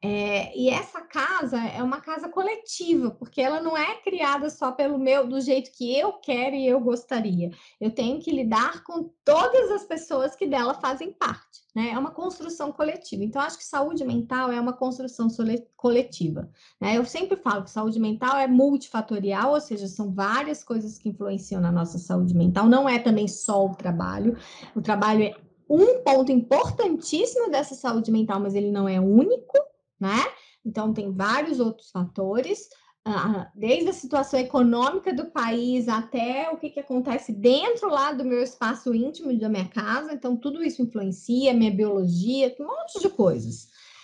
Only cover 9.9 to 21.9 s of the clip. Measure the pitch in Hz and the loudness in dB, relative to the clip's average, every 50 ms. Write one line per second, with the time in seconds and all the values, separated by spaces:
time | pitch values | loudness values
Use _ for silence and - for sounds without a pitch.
9.9 | 330 311 - - 320 269 262 294 - - 392 294 269 269 240 240 285 - - 269 | -8 -8 -8 -4 -4 -2 -2 -2 -2 -4 -4 -2 0 0 0 -2 -2 -2 -4 -4
10.9 | 262 277 320 359 - _ - 262 - - _ _ _ - _ _ _ 220 226 240 | -4 -4 -8 -12 -6 _ -4 -4 -4 -6 _ _ _ -20 _ _ _ -4 -4 -2
11.9 | 220 240 269 311 - - 339 359 - - 294 339 339 - 302 285 294 - 311 311 | -2 -4 -4 -6 -6 -6 -8 -8 -8 -8 -12 -12 -8 -8 -8 -8 -4 -2 -2 -2
12.9 | 320 - - - - 190 196 220 220 277 277 320 330 - - - - 285 277 302 | -2 -6 -10 -12 -8 -6 -6 -4 -2 -2 -4 -4 -4 -10 -16 -8 -2 -2 -2 -2
13.9 | 330 330 294 254 233 240 233 - 254 254 254 254 240 240 240 247 247 - 262 254 | -2 -4 -4 -2 -2 -2 -2 -2 -2 -2 -2 -2 -2 -2 -2 -2 -2 -2 -4 -4
14.9 | 254 254 262 254 254 - 233 226 226 - 226 226 226 240 - _ _ _ - 247 | -4 -4 -8 -10 -6 -2 -2 -2 0 0 -2 0 0 -2 -4 _ _ _ 0 2
15.9 | 233 240 262 - - - 180 156 151 147 - - - _ _ _ _ _ - 196 | 4 4 2 0 -4 -4 -4 -4 -2 -4 -8 -12 -14 _ _ _ _ _ -2 0
16.9 | 220 233 247 240 - 320 359 381 392 381 - 254 208 202 190 - - 220 214 220 | 2 2 0 -2 -2 -6 -2 -2 -2 -2 0 -2 -2 -2 -4 -6 -6 -4 -4 -2
17.9 | 220 226 220 214 214 220 - 247 269 277 269 262 254 247 269 285 277 269 - - | 0 0 0 0 0 -2 0 0 2 2 2 6 6 6 6 6 4 0 -2 -4
18.9 | - 226 220 - 226 208 196 196 196 196 214 - 190 202 196 - 226 202 202 196 | -6 -6 -4 -4 -4 -4 -2 -2 -2 0 2 2 2 0 0 -2 -8 -8 -8 -8
19.9 | 185 - 214 202 185 190 196 202 220 254 294 302 302 - - _ 240 226 214 214 | -6 -6 -6 -6 -2 -2 -2 0 0 -2 -2 -4 -6 -8 -6 _ -6 -4 -4 -6
20.9 | 214 - _ 220 196 - 202 202 196 196 190 - 202 185 175 170 175 175 170 170 | -10 -8 _ -8 -6 -6 -6 -6 -6 -6 -6 -6 -2 0 0 2 2 0 0 -2